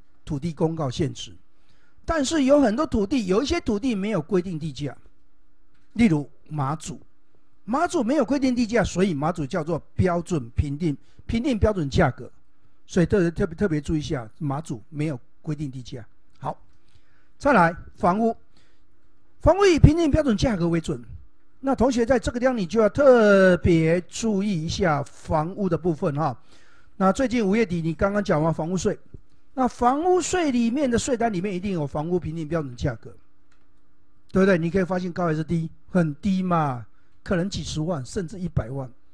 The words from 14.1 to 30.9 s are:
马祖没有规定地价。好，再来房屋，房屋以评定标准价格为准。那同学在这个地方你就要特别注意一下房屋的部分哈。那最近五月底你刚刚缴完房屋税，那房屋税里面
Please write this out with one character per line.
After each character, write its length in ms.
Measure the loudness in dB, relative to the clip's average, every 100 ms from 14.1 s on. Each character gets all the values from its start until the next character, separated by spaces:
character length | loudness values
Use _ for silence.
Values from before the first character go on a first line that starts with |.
| -6 -8 -6
马 200 | -4 -4
祖 240 | -6 -10 -10
没 160 | -6
有 120 | -4 -6 -10 -12
规 140 | -8
定 160 | -6 -6
地 100 | -10
价。 240 | -12 -14 -14 -18 -18 -12
好， 180 | -10 -10 -14 -18 -18 -18 -18 -18 -18 -2
再 160 | 4
来 220 | 6 6 2 -12
房 240 | -2 0 2
屋， 160 | 0 -2 -10 -20 -20 -18 -18 -18 -18 -18 -18 0
房 160 | 4 6
屋 80 |
以 140 | 6 8
评 160 | 8
定 160 | 8 4
标 100 | 2
准 140 | 2
价 200 | 2 0
格 120 | 0 0
为 140 | 0
准。 200 | -2 -6 -8 -16 -16 -18 -18 -6
那 140 | -2
同 160 | 2 4
学 160 | 4
在 140 | 4 2
这 100 | 0
个 80 | 0
地 60 |
方 120 | 0 0
你 80 |
就 160 | 0 4
要 80 | 4
特 640 | 6 8 8 8 8 8 6
别 420 | 6 4 4 2
注 420 | -2 -4 -2 0
意 220 | 0 -2
一 20 | -2
下 340 | 0 2 0
房 520 | -2 -10 -2 -2 -2
屋 140 | -2 0
的 80 | 0
部 180 | 0
分 180 | 0 -2
哈。 240 | 0 -2 -4 -12 -18 -18 -18 -12 2
那 140 | 2
最 140 | 4
近 200 | 2 2
五 100 | 2
月 100 | 2
底 160 | 2 0
你 120 | -2
刚 180 | 0 0
刚 100 | 2
缴 180 | 2 2
完 140 | 2
房 160 | 0 -2
屋 80 | 0
税， 220 | 0 -2 -8 -18 -18 -18 -8
那 120 | -2
房 380 | -2 2 2 4
屋 160 | 4 4
税 320 | 4 0 2
里 180 | 2 2
面 220 | 2 2